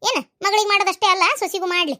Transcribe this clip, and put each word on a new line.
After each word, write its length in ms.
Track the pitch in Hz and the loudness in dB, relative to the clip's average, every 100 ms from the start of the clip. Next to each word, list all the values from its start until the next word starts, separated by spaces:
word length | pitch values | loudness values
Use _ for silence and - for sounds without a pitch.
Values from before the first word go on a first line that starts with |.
ಏನ 200 | - 392 - - | -2 -2 -4 -4
ಮಗಳಿಗೆ 260 | 392 427 415 | 0 0 2
ಮಾಡೋದಷ್ಟೇ 380 | 403 392 370 403 | 2 0 0 0
ಅಲ್ಲ, 160 | 381 359 587 | 2 2 0
ಸೊಸಿಗೂ 280 | 392 381 359 | -4 -4 -2
ಮಾಡ್ಲಿ. 280 | 349 320 | -2 -2